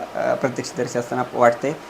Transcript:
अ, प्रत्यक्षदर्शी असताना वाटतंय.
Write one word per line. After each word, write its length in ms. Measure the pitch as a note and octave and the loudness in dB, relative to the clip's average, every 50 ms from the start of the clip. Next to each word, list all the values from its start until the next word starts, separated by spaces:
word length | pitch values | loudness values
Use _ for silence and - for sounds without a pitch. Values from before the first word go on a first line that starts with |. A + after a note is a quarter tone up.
| - - - | 2 -2 -4
अ, 180 | - A2 B2+ B2 | -2 0 0 0
प्रत्यक्षदर्शी 640 | - - C3 B2 - - - - C3 B2 B2 - A#2+ | 2 0 0 -2 -4 -6 -6 -4 -4 -4 -2 -2 -4
असताना 240 | A#2+ - B2 B2+ B2 - - | -4 -2 -2 -2 -2 -2 2
वाटतंय. 400 | A#2 B2 A#2+ A#2 - - C#3 D#3 - - | 6 6 6 6 4 0 -2 -2 -4 -8